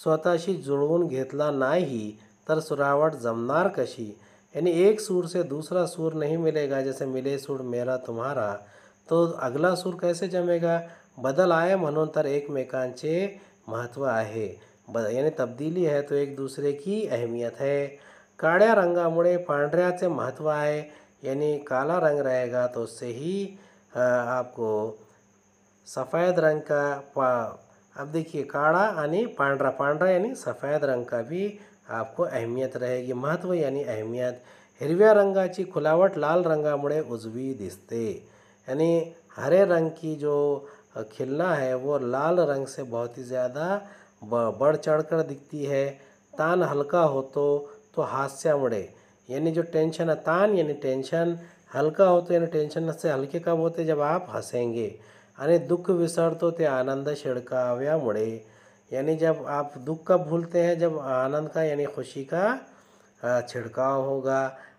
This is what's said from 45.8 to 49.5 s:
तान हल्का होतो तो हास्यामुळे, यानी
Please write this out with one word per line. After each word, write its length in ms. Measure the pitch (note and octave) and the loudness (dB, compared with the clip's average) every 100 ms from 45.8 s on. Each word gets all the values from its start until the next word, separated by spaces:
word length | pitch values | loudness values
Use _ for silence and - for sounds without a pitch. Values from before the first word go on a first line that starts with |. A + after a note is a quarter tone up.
| C#3 - - _ _ - | -2 -6 -20 _ _ -2
तान 260 | D#3 F3+ | 2 2
हल्का 380 | D#3 C#3+ C#3+ F3 | 2 0 2 4
होतो 720 | D#3 C3+ C3+ D3 C#3+ C#3+ C#3+ - _ - | 4 2 -2 0 2 2 -2 -18 _ -4
तो 60 | |
हास्यामुळे, 840 | C3+ B2+ C3+ - E3 C#3+ C3 A2 F2+ - _ _ - | -4 -2 -4 -2 2 2 2 0 -6 -14 _ _ -8
यानी 220 | C3+ D#3+ | -2 0